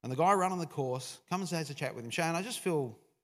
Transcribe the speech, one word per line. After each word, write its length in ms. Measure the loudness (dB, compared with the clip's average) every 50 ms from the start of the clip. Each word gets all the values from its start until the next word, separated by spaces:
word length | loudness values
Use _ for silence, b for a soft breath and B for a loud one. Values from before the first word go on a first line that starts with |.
And 100 | -4 -4
the 40 | 2
guy 180 | 4 6 6 6
running 260 | 6 4 2 2 0
the 60 | -4
course 540 | -4 -2 -4 -2 0 -2 -2 -4 -8 -12 -14 _ _
comes 220 | -2 -2 -2 0
and 60 | 0 -2
has 120 | -2 -2
a 40 | -4
chat 200 | -4 -4 -4 -4
with 120 | -6 -8
him. 40 | -6
"Shane, 260 | -2 0 0 2 2
I 60 | 0
just 200 | -2 -4 -6 -2
feel 360 | 0 0 2 2 0 -2 -6 -12 _ _ _ _